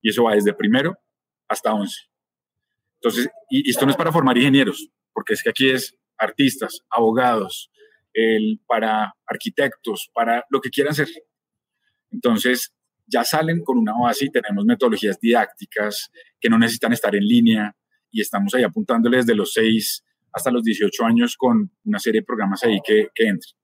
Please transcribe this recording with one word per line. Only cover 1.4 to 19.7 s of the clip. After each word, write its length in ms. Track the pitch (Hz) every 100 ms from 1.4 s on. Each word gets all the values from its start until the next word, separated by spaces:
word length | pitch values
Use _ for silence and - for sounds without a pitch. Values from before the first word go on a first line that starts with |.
| _
hasta 260 | 107 110
once. 260 | 107 101 - _ _ _ _ _ _ _ _ _ _
Entonces, 280 | 117 110 135 - _
y, 180 | 131 143
y 40 |
esto 140 | 117 135
no 60 |
es 60 | -
para 140 | 165
formar 260 | 160 135 120
ingenieros, 520 | 139 139 113 - - _ _
porque 220 | - -
es 80 | 104
que 80 | 117
aquí 200 | - 135
es 280 | 131 127 _ _ -
artistas, 640 | 110 - 135 - 107 - _
abogados, 840 | 113 113 113 127 113 95 - - _ - _ _
el, 480 | 110 113 110 107 110 _
para 460 | 117 110 110 104 _ -
arquitectos, 880 | 120 113 - 139 - 117 101 -
para 320 | - 117 120 -
lo 120 | 135
que 80 | 127
quieran 240 | 139 139
ser. 140 | 151 143 - _ _ _ _ _ _ _ _ _
Entonces, 600 | - 123 110 123 127 - _ _ _ _
ya 160 | 120
salen 400 | 120 156 160 170
con 140 | 165 123
una 160 | 107
base 320 | 113 120 117 139
y 60 |
tenemos 320 | 123 107 101 107
metodologías 540 | 120 123 104 104 95
didácticas 920 | 117 117 104 - 101 110 104 - - _ _ _
que 100 | 117
no 80 | 113
necesitan 360 | 117 117 -
estar 220 | 120 107 101
en 100 | 104
línea 480 | 120 117 110 104 _ _ _ _
y 100 | 110
estamos 320 | 101 202 202
ahí 100 | 127
apuntándole 540 | 107 82 98 117 117 127
desde 180 | 117 104
los 180 | 98
seis 500 | 113 113